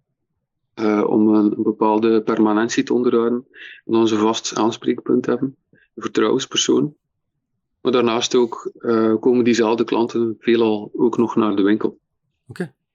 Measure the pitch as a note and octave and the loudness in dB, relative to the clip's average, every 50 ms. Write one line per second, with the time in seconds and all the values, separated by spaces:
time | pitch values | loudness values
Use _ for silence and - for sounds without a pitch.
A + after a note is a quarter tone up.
0 | _ _ _ _ _ _ _ _ _ _ _ _ _ _ _ - A2 G#2+ G#2+ G#2 | _ _ _ _ _ _ _ _ _ _ _ _ _ _ _ -4 -2 0 0 2
1 | G#2+ - - A2 G#2+ A2 G#2+ G#2+ G#2 G#2 G#2 G#2+ A2 A2 G#2+ - A2 A2 G#2+ G#2+ | 0 2 2 2 4 4 4 4 4 2 0 0 -2 -2 -2 0 0 0 2 2
2 | A2 A2+ A2+ A2 G#2+ - A2+ A2 G#2+ G#2+ G#2 G#2 A2+ A#2 - - C3+ - B2 A#2+ | 2 2 2 2 0 0 0 0 0 2 2 0 0 0 -2 -4 -2 -2 -2 0
3 | B2 B2 A#2+ A#2 A#2 A#2 A#2+ B2 B2+ _ _ - - - - - _ - A2+ A2+ | 0 0 0 2 0 0 -2 -4 -6 _ _ -20 -20 -20 -20 -20 _ -2 0 2
4 | A2+ A2+ A2 G#2+ G#2+ A2 A#2 - - - - - G#2+ A#2 A2+ - - C3 B2 A#2+ | 2 2 2 2 2 0 0 -2 -6 -6 -4 -2 -2 -2 -2 -2 -4 -4 -4 -4
5 | - - B2 B2 B2 - B2 A#2+ C3+ C3+ C3+ _ _ _ _ _ _ _ _ - | -2 -2 0 0 0 -2 -2 -2 -4 -6 -8 _ _ _ _ _ _ _ _ -14
6 | - - - - A2 G#2+ A#2 C3 C3 - - - - - B2 B2 C3+ D#3 - _ | -14 -6 -2 0 0 0 0 -2 -2 -4 -4 -4 0 0 0 0 0 -2 -6 _
7 | _ _ _ _ _ _ _ _ _ _ _ _ _ _ _ _ - C3 A#2+ B2+ | _ _ _ _ _ _ _ _ _ _ _ _ _ _ _ _ -4 -2 0 0
8 | A#2+ A#2 A2+ A#2+ A#2+ - - B2+ B2 A#2 - - - - - - - A#2+ A#2 A2 | 0 0 0 -2 -2 0 0 0 0 0 -2 -8 -12 -14 -14 -8 -4 -2 0 2
9 | A2 A2 A2 A2 - C3+ B2 B2 A#2+ A#2+ A#2 A2 A2+ G#2+ A#2 A2+ A#2+ - A2+ A2+ | 2 2 0 2 2 2 2 2 2 2 2 2 2 0 0 0 0 -2 0 -2
10 | A2+ A2+ - A#2 A#2 A2+ A2 - - - A#2 A#2 A#2 A2 G#2+ G#2 G#2 - - - | -2 -2 -2 -2 -4 -4 -4 -4 -2 0 2 2 2 2 0 -2 -4 -8 -4 -2
11 | - A#2 G#2+ - A#2 G#2+ - - G#2+ G#2+ G2+ G2 G2 G2 G#2 A2 - - - - | 0 0 2 0 -2 0 0 0 0 0 0 2 2 2 2 0 0 -4 -6 -10
12 | _ _ _ _ _ _ _ _ _ - A2+ - F3+ C#3+ - _ _ _ _ | _ _ _ _ _ _ _ _ _ -20 -12 -12 -12 -12 -12 _ _ _ _